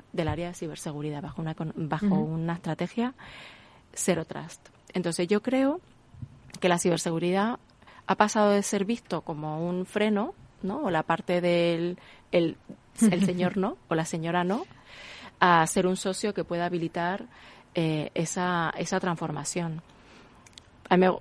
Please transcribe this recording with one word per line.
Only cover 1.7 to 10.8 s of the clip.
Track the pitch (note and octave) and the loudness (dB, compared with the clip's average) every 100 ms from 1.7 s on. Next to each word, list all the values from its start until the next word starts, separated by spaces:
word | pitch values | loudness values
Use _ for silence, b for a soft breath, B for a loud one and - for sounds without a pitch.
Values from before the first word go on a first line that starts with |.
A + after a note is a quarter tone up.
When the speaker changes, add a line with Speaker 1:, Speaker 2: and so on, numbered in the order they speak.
| - | -6
Speaker 1:
bajo | D#3 D#3 G#3 | -4 0 2
Speaker 2:
Ujú. | F#3+ | 2
Speaker 1:
una | D#3+ E3 E3 | 2 -2 -2
estrategia | E3+ E3+ D#3 F3 - A#3+ - B B B B B B B | -4 -4 -4 -4 -2 -4 -4 B B B B B B B
Zero | - - E3 E3 | -4 0 0 -2
Trust. | C#3+ D#3+ - - _ - | -10 -12 -16 -20 _ -8
Entonces, | F3+ E3+ E3 F3 | -4 -2 0 2
yo | G#3 | 0
creo | B3 C4 C4+ E4+ - _ _ - - - - - | 2 0 2 0 -6 _ _ -18 -18 -18 -20 -2
que | F3+ | 0
la | F3 | 2
ciberseguridad | F#3 E3 F3 E3 E3+ F#3+ G#3+ C4 _ _ B B B | 2 0 0 -2 0 2 0 -2 _ _ B B B
ha | F#3+ | 4
pasado | G#3+ A3 G#3 | 4 6 4
de | G3+ | 4
ser | G3 G3+ | 2 0
visto | G3 A#3 - E3 | 0 -4 -4 -6
como | - D3+ D3+ D#3 E3+ | -4 -6 -6 -4 -4
un | F3+ F#3 | -4 -4
freno, | G#3 G#3+ G3+ C4 - - - | 0 2 2 0 -6 -18 -10
¿no? | F#3+ B3+ | -6 -4